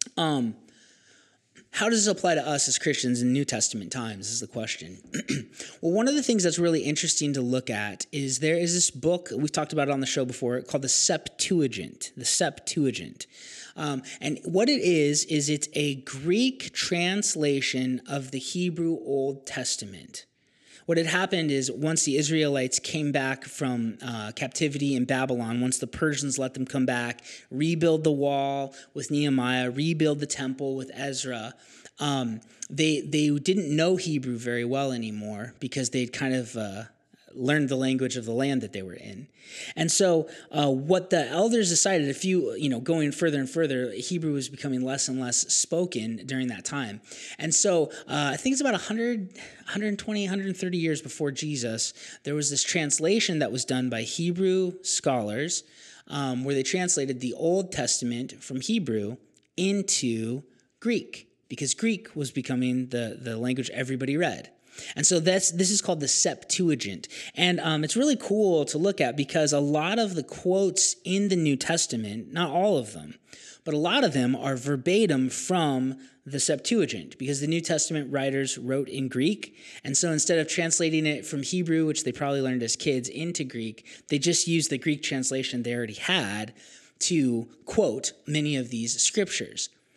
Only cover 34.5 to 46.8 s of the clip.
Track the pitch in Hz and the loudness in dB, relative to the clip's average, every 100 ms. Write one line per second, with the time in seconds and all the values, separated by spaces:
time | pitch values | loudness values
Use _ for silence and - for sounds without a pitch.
34.5 | 120 120 135 139 120 110 107 104 104 120 | -2 0 0 -2 -2 -4 -6 -6 -8 -10
35.5 | - 127 139 123 127 120 - 135 127 117 | -8 -6 -2 0 0 -2 -2 0 0 -2
36.5 | 117 104 98 113 _ _ _ - - 127 | -6 -6 -8 -12 _ _ _ -16 -2 2
37.5 | 151 139 131 131 131 127 123 113 117 139 | 4 2 2 2 2 0 -2 -2 0 2
38.5 | 131 104 101 95 90 110 98 143 _ - | 0 -2 -6 -8 -12 -14 -16 -18 _ -18
39.5 | - - - 165 - 185 165 151 - - | -14 -8 -2 2 4 6 4 2 -8 -4
40.5 | 151 143 131 151 185 - 180 120 160 226 | 2 4 4 4 2 4 2 2 2 4
41.5 | 233 185 170 196 180 139 135 185 185 127 | 4 4 4 4 4 2 0 2 2 2
42.5 | 104 143 120 127 165 147 147 170 147 131 | 0 0 0 0 2 2 2 2 2 0
43.5 | 165 151 127 123 101 - 175 160 143 127 | 0 0 0 -2 -4 -4 -2 0 -2 -4
44.5 | 135 143 127 127 135 - 131 123 - - | -6 -4 -2 -2 -2 -2 -2 0 0 0
45.5 | - - 165 180 120 110 113 131 131 123 | 0 2 0 0 -2 -4 -6 -6 -4 -4
46.5 | 98 - 143 | -6 -6 -6